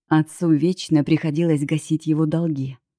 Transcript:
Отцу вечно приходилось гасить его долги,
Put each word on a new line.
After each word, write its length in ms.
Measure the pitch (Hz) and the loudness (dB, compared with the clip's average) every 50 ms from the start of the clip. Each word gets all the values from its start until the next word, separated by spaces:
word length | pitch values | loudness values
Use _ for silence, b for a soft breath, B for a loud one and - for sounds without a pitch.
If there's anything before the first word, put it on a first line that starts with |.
| _ - | _ 0
Отцу 420 | 156 156 156 - - - 175 165 | 2 2 2 0 -4 -2 0 2
вечно 540 | 160 139 151 180 185 - - - 156 147 143 | 2 2 2 0 -2 -2 -2 0 0 2 2
приходилось 600 | - 160 147 - 160 147 156 170 165 156 139 147 | 2 0 0 0 -2 -2 0 0 2 0 0 0
гасить 420 | 139 160 151 - - 160 151 - | -2 -2 -4 -2 -4 -4 -2 -2
его 200 | 156 156 151 160 | -2 0 0 0
долги, 520 | 151 160 165 170 165 151 135 135 135 127 - _ _ _ | 0 0 -2 -2 -2 -4 -4 -6 -8 -10 -14 _ _ _